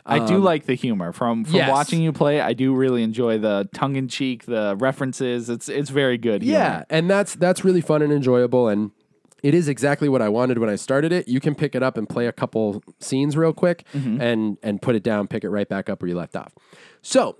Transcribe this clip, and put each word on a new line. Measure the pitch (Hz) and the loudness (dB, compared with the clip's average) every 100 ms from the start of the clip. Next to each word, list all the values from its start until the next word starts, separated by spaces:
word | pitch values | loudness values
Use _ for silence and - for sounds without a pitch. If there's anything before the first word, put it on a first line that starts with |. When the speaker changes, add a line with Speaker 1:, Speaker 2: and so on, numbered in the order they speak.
| - | -2
Speaker 1:
I | 143 110 | 0 4
do | 190 | 4
Speaker 2:
Um, | |
Speaker 1:
like | 190 156 - | 4 2 -2
the | |
humor. | 123 127 101 87 | -2 -2 -2 -4
From, | - 123 113 131 | -2 -2 -2 0
from | 170 | 2
Speaker 2:
Yes. | 135 | 4
Speaker 1:
watching | 139 147 170 | 2 0 0
you | 160 | 0
play, | 143 147 147 | 2 2 2
I | 98 | 0
do | 117 135 | 0 2
really | 131 131 120 | 2 2 2
enjoy | 113 113 117 110 | 0 0 0 2
the | 107 101 98 - | 0 0 -2 -2
tongue-in-cheek, | 139 135 131 - 131 117 - | -2 -2 -6 -4 -4 -4 -4
the | 113 104 98 | -2 -2 0
references. | 131 131 131 120 127 120 117 | -2 -2 -6 -4 -4 -2 -4
It's, | 117 - | -8 -4
it's | 127 143 | -6 -2
very | 139 135 120 | 0 0 0
good | 117 101 | 0 0
humor. | 254 302 | 2 2
Speaker 2:
Yeah, | 170 85 - | 2 -2 -2
and | 160 175 | -2 2
that's, | 196 202 - | 2 0 0
that's | 175 180 | 0 2
really | 190 180 | 2 2
fun | - 151 | 2 2
and | 151 | 2
enjoyable, | 147 127 123 123 127 117 | 2 4 4 4 2 2
and | 104 104 _ _ _ _ - | 0 -4 _ _ _ _ -4
it | 143 | 2
is | 175 147 | 2 2
exactly | 123 143 143 147 | 0 0 2 2
what | 131 | 2
I | 107 | 2
wanted | 110 127 117 | 2 2 2
when | 110 | 0
I | 101 | -2
started | - 135 165 | 0 0 2
it. | 180 117 | 0 0
You | 127 | -2
can | 156 | 0
pick | 139 143 127 | -2 -2 0
it | |
up | 131 117 | -2 -2
and | 104 | -6
play | 120 120 | -4 -4
a | |
couple | - 120 113 107 101 - - | -4 -4 -2 -2 -4 -10 -16
scenes | - 135 147 147 | -4 0 0 2
real | 160 | 0
quick | 156 175 175 - | 2 -2 -2 -6
Speaker 1:
Mm-hmm. | 143 127 120 | -6 -2 0
Speaker 2:
and, | 120 110 107 101 | 0 0 -2 -4
and | 110 101 | -4 -4
put | 127 113 | 0 0
it | |
down, | 113 104 98 | 0 -2 -2
pick | 110 | -6
it | 95 | -4
right | 101 101 | -4 -4
back | 98 98 | -4 -6
up | 95 | -6
where | 90 | -4
you | 87 | -6
left | 80 80 | -6 -10
off. | - _ _ - - _ | -12 _ _ -20 -20 _
So | - 262 139 | 0 2 2